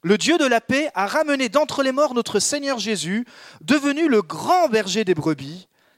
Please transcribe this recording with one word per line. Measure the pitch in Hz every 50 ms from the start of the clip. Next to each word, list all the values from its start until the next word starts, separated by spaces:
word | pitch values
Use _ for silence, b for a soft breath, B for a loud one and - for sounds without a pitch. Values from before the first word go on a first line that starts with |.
| -
« |
Le | 170 208
Dieu | 202 - 226 330 349
de | 294
la | 262 240 226
paix | _ - 254 277 311 285 _
a | 180 196 196
ramené | - 302 320 294 285 269 269 233
d'entre | 180 294 302 247 - -
les | 269 262
morts | 254 269 302 277 254
notre | 240 226 - - 202
Seigneur | - - 294 294 277 277 269 233
Jésus, | 185 220 220 175 147 170 190 226 247 B B B B B B B
devenu | - 156 269 302 277 285 277 294 339 311
le | 247 214
grand | 196 - - - - 262 359 370 339 285
berger | 220 220 208 190 175 220 220
des | 180 180
brebis, | 156 139 160 156 135 135 139 160 185 - _ _ _ _ _ _